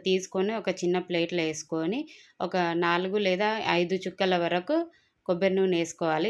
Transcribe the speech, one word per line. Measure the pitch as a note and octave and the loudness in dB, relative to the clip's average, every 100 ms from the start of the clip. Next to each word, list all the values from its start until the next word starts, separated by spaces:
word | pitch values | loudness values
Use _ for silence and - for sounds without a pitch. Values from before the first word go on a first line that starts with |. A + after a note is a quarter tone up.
తీసుకొని | F#3+ F#3+ F#3 F#3+ G3 A3+ | 0 0 0 -2 -2 -2
ఒక | F#3 | -4
చిన్న | E3+ F3 F3+ | -2 0 0
ప్లేట్లో | F3+ E3+ E3+ F3 | 0 -2 0 0
వేసుకొని | D#3+ D#3 - D#3+ D#3+ B3 D4+ - - - | -2 -4 -6 -4 -2 -2 -6 -14 -20 -8
ఒక | F3 F#3 | -4 0
నాలుగు | E3+ E3+ F3 F3 F#3 G#3 G3 | 0 0 2 2 0 0 0
లేదా | F3+ G#3+ A3 - F3 | 0 0 -2 0 2
ఐదు | F3 F#3 | 2 -2
చుక్కల | F#3 - F#3+ F3+ | -4 -2 0 2
వరకు | E3+ F3 F3+ D#4+ E4 _ _ _ - | 2 0 0 -2 -2 _ _ _ -4
కొబ్బరి | F3 F#3+ F#3+ | 0 2 2
నూనె | F#3+ E3+ | 2 2
వేసుకోవాలి. | E3 - E3 D#3 G3 | -2 -2 0 0 0